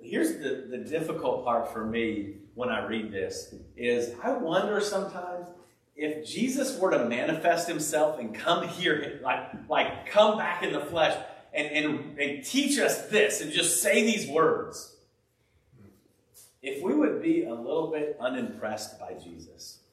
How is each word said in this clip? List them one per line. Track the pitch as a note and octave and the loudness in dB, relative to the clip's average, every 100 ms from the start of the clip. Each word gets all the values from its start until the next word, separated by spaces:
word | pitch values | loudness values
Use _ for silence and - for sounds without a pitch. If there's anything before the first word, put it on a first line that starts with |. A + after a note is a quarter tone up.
| F3 G3+ | -2 0
Here's | - - | 0 0
the, | C3+ B2 - | -4 -6 -6
the | B2 | -10
difficult | G#2+ D#3+ D#3+ - C3 A2 | -4 -2 -2 -2 -2 0
part | B2 A#2 A2+ | 2 0 0
for | A2+ | -4
me | A2 A#2 A2 G#2 G2 - - | -4 0 0 -2 -6 -12 -16
when | A2+ B2 | -6 -2
I | A2 G2+ | -2 -2
read | A2 G#2 | -4 -4
this, | G2 F#2 - - G2+ - - | -4 -4 -6 -12 -16 -18 -4
is | A#2+ A#2+ A#2 - | 0 2 0 -4
I | A#3 | -2
wonder | C4+ E3 F#3 G#3 G3+ | -2 2 2 2 0
sometimes | G3+ G3 F#3+ F3+ F3+ F3 F3 - - _ _ | 0 -2 -4 -6 -8 -8 -10 -16 -20 _ _
if | - D3+ D#3 - | -6 -4 -4 -6
Jesus | F3 C4 - - - | -2 0 0 -2 2
were | F#3 | 4
to | D3 | 4
manifest | A#2 A#2+ D#3 D#3+ E3+ E3+ - | 2 0 0 2 4 4 2
himself | D#3 D3 D#3 D3+ C3 | -2 0 2 2 2
and | A2+ | -8
come | G#2+ D#3 F3+ - | -4 0 2 0
here, | - E3 D3 - - | -2 0 0 -2 -6
like, | B2+ - - D3+ - | -2 -2 -4 -12 -2
like, | C#3+ - - - | 0 0 -4 2
come | G#3 G#3+ - | 6 8 6
back | - - | -2 -2
in | F#3 | -2
the | D3 | -2
flesh | - E3 D3+ B2+ - - - | -2 2 4 2 -6 -14 -6
and, | D3+ D3 | -4 0
and, | D3+ D3+ C3 - C#3+ | 0 0 -2 -6 -4
and | C#3+ C#3+ | -2 -2
teach | - C4+ A#3+ - | -2 0 2 4
us | - - - | 2 2 2
this | G#3+ G#3 - | 4 4 2
and | D#3 | -2
just | F3 - - | 0 2 2
say | G3+ G#3 | 4 6
these | A3 G#3 - | 6 2 2
words, | D3+ E3 - - - - - _ _ _ _ _ _ _ C3 G2 _ _ _ _ - - _ | 4 4 4 -2 -10 -16 -20 _ _ _ _ _ _ _ _ -20 _ _ _ _ -20 -20 _
if | C#3 - | -8 -4
we | F#3 | 0
would | D4+ D3 - | 4 4 2
be | E3 - | 2 2
a | - | 0
little | A#2 B2 D#3 D#3+ | -6 -2 -2 -2
bit | D#3 D3 D3 | -2 -4 -2
unimpressed | B2 C3 A2+ G#2 A2 G#2+ - - | -4 -2 -6 -6 -6 -6 -8 -12
by | - F2+ | -14 -12
Jesus. | E2+ E2 D#2+ - - - _ | -14 -18 -20 -18 -20 -20 _